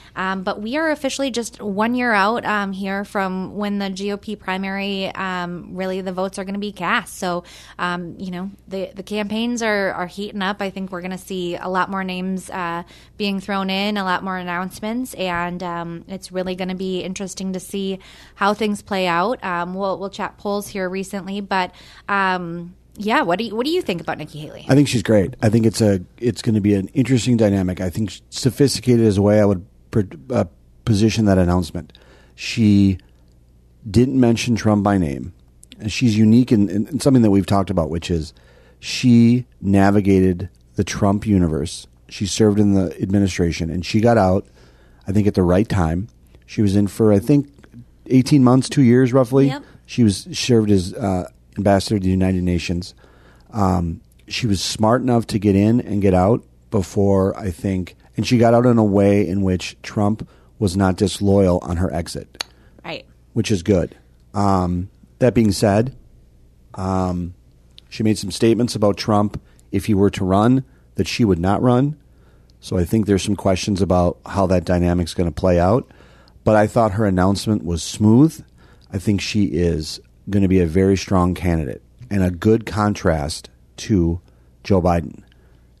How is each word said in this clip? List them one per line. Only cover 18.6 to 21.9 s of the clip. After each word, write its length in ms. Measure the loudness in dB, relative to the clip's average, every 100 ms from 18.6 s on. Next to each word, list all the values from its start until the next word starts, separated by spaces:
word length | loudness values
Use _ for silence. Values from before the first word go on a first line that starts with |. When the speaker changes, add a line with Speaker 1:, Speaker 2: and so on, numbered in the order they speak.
| -2 -4
Speaker 1:
play 240 | -6 -4 0
out. 380 | 0 -2 -4
Um, 320 | -6 -6 -6 -6
we'll, 240 | -6 -6
we'll 100 | -8
chat 300 | -8 -10 -8
polls 280 | -6 -6 -6
here 220 | -6 -6
recently, 500 | -6 -8 -10 -10 -10
but, 300 | -4 -4 -4 -8 -20